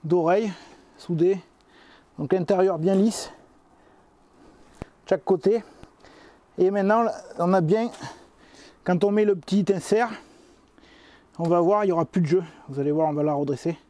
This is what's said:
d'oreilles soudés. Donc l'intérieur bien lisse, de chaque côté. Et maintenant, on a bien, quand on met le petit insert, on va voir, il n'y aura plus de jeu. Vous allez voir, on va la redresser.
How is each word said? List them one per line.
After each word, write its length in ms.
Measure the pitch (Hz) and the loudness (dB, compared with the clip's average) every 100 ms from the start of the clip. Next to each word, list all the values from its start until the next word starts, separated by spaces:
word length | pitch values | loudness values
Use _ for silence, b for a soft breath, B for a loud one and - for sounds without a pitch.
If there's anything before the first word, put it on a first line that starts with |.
d'oreilles 500 | 156 175 165 190 220 180 B B B B | 0 0 2 2 0 -8 B B B B
soudés. 420 | - 170 175 190 - _ b b b b b - | -6 0 2 0 -6 _ b b b b b -10
Donc 120 | 151 | -2
l'intérieur 460 | 190 165 190 190 165 | -2 0 2 2 2
bien 160 | 165 | 2
lisse, 380 | 196 214 - - - _ _ _ b b b b _ _ B B B B B | 4 2 0 -12 -18 _ _ _ b b b b _ _ B B B B B
de 280 | B B - | B B -2
chaque 140 | 190 | -2
côté. 400 | - 190 190 226 - B B B B B B B _ - | 0 0 2 0 -4 B B B B B B B _ 0
Et 120 | 185 | 0
maintenant, 360 | 202 196 220 233 - - - | 2 0 2 0 -4 -14 -4
on 140 | 175 | 0
a 80 | 190 | 2
bien, 280 | 160 214 233 - B B B B B B B B | 2 0 0 -8 B B B B B B B B
quand 200 | - 180 | -2 0
on 60 | 196 | 2
met 160 | 208 208 | 2 0
le 100 | 190 | 0
petit 300 | - 196 185 | -2 -2 0
insert, 380 | 190 - 214 240 214 B B B B B _ b b b b b - | -2 0 0 0 -6 B B B B B _ b b b b b -8
on 100 | 170 | 0
va 100 | 175 | 2
voir, 240 | 170 208 | 2 2
il 40 | 202 | 2
n'y 40 | |
aura 140 | 165 160 | 0 0
plus 160 | 190 | 0
de 60 | 156 | 0
jeu. 160 | 180 165 B B | 0 -2 B B
Vous 100 | 139 | -6
allez 120 | 139 | -2
voir, 180 | 151 160 | 0 0
on 40 | |
va 100 | 147 | 0
la 100 | 151 | -2
redresser. 420 | 143 143 135 165 165 | -2 -2 -4 -4 -8